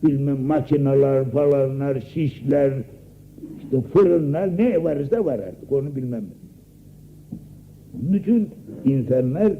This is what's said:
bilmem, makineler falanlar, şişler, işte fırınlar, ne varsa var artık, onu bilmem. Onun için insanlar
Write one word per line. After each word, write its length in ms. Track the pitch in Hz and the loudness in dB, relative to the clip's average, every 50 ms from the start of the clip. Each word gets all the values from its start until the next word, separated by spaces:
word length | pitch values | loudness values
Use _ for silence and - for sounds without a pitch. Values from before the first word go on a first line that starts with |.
| - | 4
bilmem, 360 | 156 143 135 139 143 139 135 | 2 2 2 0 0 -2 -2
makineler 840 | 127 139 151 151 131 - 151 147 139 139 135 139 139 139 135 135 135 | 0 0 0 0 0 0 0 2 2 4 4 4 4 4 4 2 0
falanlar, 760 | 131 117 143 147 143 143 139 135 135 135 135 139 143 135 135 | 0 0 0 2 2 4 2 2 0 -2 -4 -2 -2 -4 -4
şişler, 720 | 110 - - 160 160 139 - - 135 135 139 143 143 139 135 131 110 - - - - - - - - - - - - - - - - | -6 -8 -6 -2 -2 -2 -4 -4 -2 0 2 2 2 2 0 -2 -8 -10 -14 -20 -20 -20 -20 -20 -20 -20 -20 -20 -18 -18 -16 -16 -10
işte 180 | - - 131 | -2 -2 -2
fırınlar, 760 | 113 - - 180 202 180 175 170 160 143 143 160 190 190 175 175 | -2 2 4 4 4 6 4 2 2 0 -2 -2 -2 -2 0 2
ne 260 | 220 247 220 165 160 | 0 2 2 0 0
varsa 400 | 165 151 143 143 135 214 233 214 | 0 -2 -2 -2 -2 -2 0 0
var 140 | 165 131 110 | -2 -2 -4
artık, 340 | 98 92 82 - - - - | -6 -10 -12 -16 -8 -2 -2
onu 240 | 139 139 147 143 | -2 -2 -2 -6
bilmem. 280 | 135 127 127 123 117 104 90 82 - - - - - - - - - - - - - - - - - - - - - - - - - - - - - - - - 120 - | -6 -6 -4 -6 -6 -8 -10 -14 -18 -20 -20 -20 -20 -20 -20 -20 -20 -20 -20 -20 -20 -20 -20 -20 -20 -18 -16 -16 -16 -16 -18 -20 -20 -20 -20 -20 -20 -20 -20 -12 -8 -2
Onun 160 | 151 190 202 | 0 0 0
için 300 | 196 - 233 240 208 - - - - - - - - | 2 2 2 2 2 -2 -6 -16 -18 -18 -16 -2 0
insanlar 680 | 135 135 135 120 107 131 127 127 127 131 165 208 214 185 147 | 2 2 2 2 2 2 2 2 0 0 2 2 2 2 0